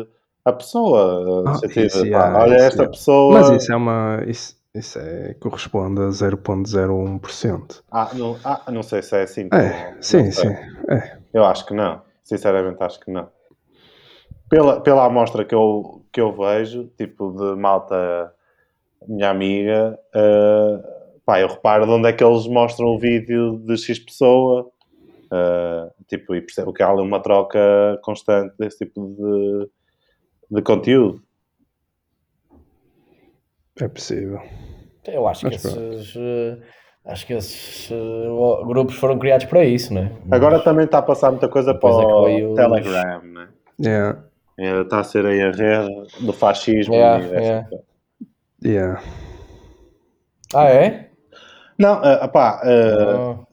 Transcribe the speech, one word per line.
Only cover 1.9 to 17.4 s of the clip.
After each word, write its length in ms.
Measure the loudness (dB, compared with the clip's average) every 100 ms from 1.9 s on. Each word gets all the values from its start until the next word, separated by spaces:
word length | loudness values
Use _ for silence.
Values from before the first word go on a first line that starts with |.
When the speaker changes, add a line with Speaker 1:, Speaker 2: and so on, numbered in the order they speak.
| 0 0
Speaker 1:
de, 40 |
pá, 200 | 2 2
Speaker 2:
yeah, 20 | 4
Speaker 1:
olha 200 | 6 6
Speaker 2:
isso, 120 | 6
Speaker 1:
esta 160 | 4
Speaker 2:
yeah. 80 | -2
Speaker 1:
pessoa. 420 | -2 2 6 8
Speaker 2:
Mas 160 | 8 8
isso 220 | 6 2
é 40 | -2
uma, 480 | 0 -2 -2 -4 -6
isso, 280 | -10 -12 _ _
isso 260 | -16 -14 -14
é, 340 | -12 -12 -12 -10
corresponde 640 | -10 -10 -8 -6 -4 -4
a 80 | -4
zero 260 | -2 -4 -4
ponto 300 | -4 -6 -2
zero 260 | -2 0 -2
um 200 | -4 -8
por 140 | -12
cento. 520 | -8 -6 -6 -10 -20 _
Speaker 1:
Ah, 200 | -6 -6
não, 260 | -6 -8 -8
ah, 280 | -8 -8 -8
não 120 | -10
sei 180 | -8 -8
se 140 | -4 -4
é 60 |
assim 260 | -4 -8 -2
Speaker 2:
É, 60 | 0
Speaker 1:
tão, 400 | 0 -4 -14 -14
Speaker 2:
sim, 240 | 0 2 2
Speaker 1:
não 60 |
sei. 140 | 0 -2
Speaker 2:
sim, 0 | -4 -12 -12 -4
é. 300 | -4 -6 -16 _
Speaker 1:
Eu 120 | 2 2
acho 200 | 2 -6
que 80 |
não, 280 | -6 -4 -6 _ _
sinceramente 580 | -10 -6 -2 -2 -2 -6
acho 160 | -10 -10
que 120 | -12
não. 180 | -12 -12 _ _ _ _ _ _ _ _ _ -20 -20 0
Pela, 320 | 4 4 4
pela 240 | 4 4 4
amostra 400 | 2 0 -2 -2
que 80 |
eu, 500 | 2 2 0 -6 -16 _
que 80 | -2
eu 120 | -2 -2
vejo, 540 | -2 -2 -4 -8 -14 -12
tipo, 340 | -12 -10 -10
de 240 | -6